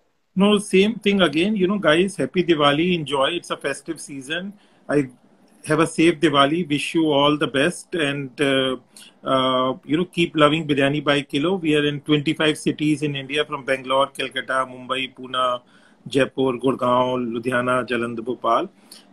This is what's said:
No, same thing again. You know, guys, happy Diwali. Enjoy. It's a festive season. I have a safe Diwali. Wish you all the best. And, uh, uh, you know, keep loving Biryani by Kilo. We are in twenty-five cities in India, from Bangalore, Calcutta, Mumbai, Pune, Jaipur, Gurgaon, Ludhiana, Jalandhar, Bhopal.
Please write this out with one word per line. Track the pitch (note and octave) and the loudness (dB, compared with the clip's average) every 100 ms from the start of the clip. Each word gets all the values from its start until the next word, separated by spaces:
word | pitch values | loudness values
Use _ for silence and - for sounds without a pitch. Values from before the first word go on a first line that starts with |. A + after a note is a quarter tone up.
| _ _ _ | _ _ _
No, | F#3 G3+ G#3 | 2 4 4
same | G3+ F#3+ G#3 G#3+ | 4 4 4 2
thing | G3+ G3+ | 0 4
again. | E3 D3+ G3+ G#3+ | 2 2 0 0
You | F3+ | 0
know, | G#3 | 2
guys, | D#3 D#3+ G3 - | 4 4 2 -2
happy | C3 F#3 | -2 0
Diwali. | E3 D3+ D3 C#3+ F3+ | 0 4 4 4 2
Enjoy. | E3+ C#3 C#3 C#3 | 0 -2 0 0
It's | F3 - | -2 -6
a | D#3+ | -6
festive | D3+ C3+ - D3+ | -6 -8 -10 -12
season. | - C#3 C3 E3+ G3 - _ _ - | -14 -14 -8 -8 -8 -14 _ _ -2
I | D3 B2+ - _ _ _ _ | -2 -2 -8 _ _ _ _
have | - D#3 | -2 0
a | D#3+ | 2
safe | - E3 D#3 | 2 2 2
Diwali. | E3 C#3 C#3 E3+ D3+ | 2 4 4 2 -2
Wish | C#3+ - | -4 -2
you | E3 D#3 | 0 2
all | C#3 C#3+ D3+ | 4 2 2
the | D3+ | -2
best. | C3+ D#3+ - - | 0 -2 -4 -8
And, | F3 C#3+ C#3+ C3+ - | -4 -4 -4 -8 -2
uh, | C#3 C3+ C3 B2 _ - - _ | 0 0 0 -4 _ -20 -20 _
uh, | C#3 C3 B2+ B2+ C3 B2+ | -2 0 0 0 -2 -4
you | - D#3+ | -4 -4
know, | |
keep | F3+ - E3+ D#3 | -2 -2 -2 4
loving | D3 D#3+ D3+ | 4 4 0
Biryani | C#3 C#3 D3+ | 0 0 0
by | D3 C#3+ | 0 0
Kilo. | - C#3+ E3 | -2 -2 -2
We | G3 D#3+ D3+ | -2 0 0
are | D3 | 0
in | C#3+ | -2
twenty-five | - D3 D3 D3+ D#3 D3 | -2 0 0 0 0 0
cities | D#3+ B2+ D3+ C#3+ | -4 -2 -2 0
in | D3+ C#3 | -2 -6
India, | C3 D3 D3+ | -4 -4 -4
from | C#3+ | -6
Bangalore, | B2 C3 B2+ C#3 C3+ | -4 -4 0 0 0
Calcutta, | - C3 C3 A#2 C3 B2+ | -4 -8 -6 -4 -2 -4
Mumbai, | B2+ B2 C3 B2+ | -8 -8 -6 -6
Pune, | - B2+ B2+ B2+ B2 - - _ _ - | -10 -8 -2 0 -2 -8 -20 _ _ -2
Jaipur, | C#3 B2+ - C3 | 0 0 0 -2
Gurgaon, | A#2+ C3 A#2+ B2 B2 B2+ B2+ A#2 | 0 0 0 2 2 2 0 -4
Ludhiana, | A#2+ B2 B2 B2 B2+ A#2 | -4 -2 0 0 0 0
Jalandhar, | A#2+ A#2 A#2 | -4 -4 -6
Bhopal. | A2+ A2+ A2+ A#2+ F#3+ _ _ - _ | -6 -4 0 0 0 _ _ -20 _